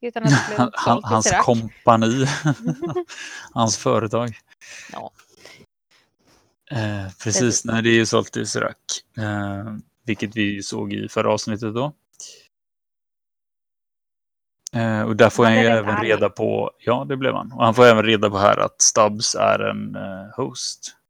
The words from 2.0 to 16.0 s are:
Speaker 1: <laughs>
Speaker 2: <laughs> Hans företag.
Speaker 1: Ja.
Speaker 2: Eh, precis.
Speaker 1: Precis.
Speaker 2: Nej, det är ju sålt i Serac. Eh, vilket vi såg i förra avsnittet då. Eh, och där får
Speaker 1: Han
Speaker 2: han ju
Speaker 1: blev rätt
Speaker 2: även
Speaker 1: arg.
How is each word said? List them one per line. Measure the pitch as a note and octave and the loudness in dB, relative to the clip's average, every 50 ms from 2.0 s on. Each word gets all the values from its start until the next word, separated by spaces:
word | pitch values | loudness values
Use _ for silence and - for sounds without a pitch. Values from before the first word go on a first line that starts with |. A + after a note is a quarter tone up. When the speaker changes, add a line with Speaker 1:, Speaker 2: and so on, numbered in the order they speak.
| A2+ A2 A#2 C3+ C3+ C3+ C#3+ - - D3+ C#3 - A3+ A#3+ B3+ | 4 2 0 0 -2 -2 -2 -2 -2 -2 -2 -2 -2 -6 -6
Speaker 1:
<laughs> | B3+ D#4+ E4+ - F4+ F4+ | -4 -6 -6 -6 -6 -6
Speaker 2:
<laughs> | _ - - - - - - - - _ | _ -12 -16 -16 -16 -16 -16 -18 -10 _
Hans | B2 A#2 A2+ G#2+ - | -2 0 0 0 -2
företag. | - C3+ B2 A2+ G#2+ G#2+ - A2+ A#2+ A#2+ A2 - _ _ _ _ - - - - - - - | -2 -2 0 0 -2 -2 -4 -4 -4 -4 -10 -14 _ _ _ _ -20 -20 -20 -20 -18 -16 -16
Speaker 1:
Ja. | - - - _ _ - _ _ _ - - - - - _ _ _ _ _ _ _ _ _ _ _ _ _ _ _ _ _ _ _ _ _ | -14 -14 -16 _ _ -20 _ _ _ -20 -20 -20 -20 -20 _ _ _ _ _ _ _ _ _ _ _ _ _ _ _ _ _ _ _ _ _
Speaker 2:
Eh, | D3 B2 G#2+ G#2+ G#2 G2+ G2 | -6 -6 -4 -4 -6 -6 -8
precis. | F#2+ F#2 _ - | -12 -14 _ -6
Speaker 1:
Precis. | A2+ G2+ G2 C3 A#2+ G#2 - - | -4 0 0 2 2 0 0 -4
Speaker 2:
Nej, | A#2 A2+ A2+ A2 | -2 -4 0 2
det | A#2 | 4
är | A#2 | 4
ju | A#2 A2+ | 4 4
sålt | G#2+ - A2+ G#2+ - - | 4 2 0 0 0 -6
i | B2 A#2 | -8 -8
Serac. | G#2+ - A#2 A2+ - - _ _ _ - - _ _ _ - | -6 -4 -4 -4 -4 -6 _ _ _ -12 -12 _ _ _ -8
Eh, | A2 G#2+ G#2 G#2 G2+ G2+ G2+ G2 G2+ A2+ G#2+ G#2+ - _ _ _ _ | -6 -4 -4 -4 -4 -6 -6 -8 -8 -10 -12 -14 -16 _ _ _ _
vilket | - A2 - - G#2 G2 | -8 -6 -6 -6 -8 -4
vi | A#2 G#2 G2+ G2+ G2+ G2 | -4 -4 -4 -4 -6 -10
såg | - - A2+ G#2+ G2+ G#2 | -10 -8 -8 -8 -6 -8
i | G#2+ G#2 G#2+ | -8 -8 -6
förra | - A2+ A2 A2 G#2+ | -4 -4 -2 0 -2
avsnittet | G#2+ - - G#2+ G2+ A#2+ A2 G#2+ | -2 -2 -6 -8 -6 -6 -6 -4
då. | A#2 B2+ D3 D3 _ _ _ _ _ - - - - _ _ _ _ _ _ _ _ _ _ _ _ _ _ _ _ _ _ _ _ _ _ _ _ _ _ _ _ _ _ _ _ _ _ _ _ _ _ _ _ _ _ _ _ _ - - | -4 -6 -6 -8 _ _ _ _ _ -20 -20 -20 -20 _ _ _ _ _ _ _ _ _ _ _ _ _ _ _ _ _ _ _ _ _ _ _ _ _ _ _ _ _ _ _ _ _ _ _ _ _ _ _ _ _ _ _ _ _ -10 -6
Eh, | A#2+ A2+ A2+ A2 G#2+ A2 | -4 -2 -2 -2 -2 -2
och | A2+ A2+ | -2 4
där | G#2+ A#2+ G#2+ | 6 6 4
får | - - A#2+ | 6 6 4
Speaker 1:
Han | A2+ A2+ | 6 6
Speaker 2:
han | A2+ A2+ | 6 4
ju | A2+ | 4
Speaker 1:
blev | A#2 | 4
rätt | A2+ G#2+ | 2 0
Speaker 2:
även | G2+ G#2+ | 0 -2
Speaker 1:
arg. | G#2 | -2